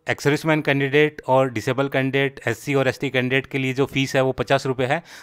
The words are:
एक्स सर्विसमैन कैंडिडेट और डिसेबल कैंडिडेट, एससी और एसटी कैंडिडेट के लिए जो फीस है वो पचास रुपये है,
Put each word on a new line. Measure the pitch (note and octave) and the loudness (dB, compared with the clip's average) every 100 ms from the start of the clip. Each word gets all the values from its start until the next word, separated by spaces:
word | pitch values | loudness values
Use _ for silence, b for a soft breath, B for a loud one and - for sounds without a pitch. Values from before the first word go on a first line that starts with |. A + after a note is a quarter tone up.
| - | -6
एक्स | - | -2
सर्विसमैन | C#3+ D3 D#3 D#3 | 0 0 2 0
कैंडिडेट | D3 C#3 C#3 C#3+ D3+ D3+ - | 2 0 2 2 2 0 2
और | C3 C3 | 2 2
डिसेबल | A2+ C3+ B2 C#3 | 0 -2 -2 -2
कैंडिडेट, | C3+ C3 C3+ C#3 C#3 A#2+ | -2 0 0 -2 -2 -4
एससी | A2+ C#3+ | -4 -2
और | C#3 C3 | 0 0
एसटी | - C#3 | -2 -2
कैंडिडेट | C3 B2 C3+ - | -2 0 -2 -2
के | C#3 | -4
लिए | C3 | -2
जो | B2+ C3+ | 0 0
फीस | C3+ C3 C3+ | 0 0 0
है | |
वो | C3 | 0
पचास | B2+ - - C3+ | -2 0 0 0
रुपये | B2 C3 | -2 -2
है, | D#3+ B B | -2 B B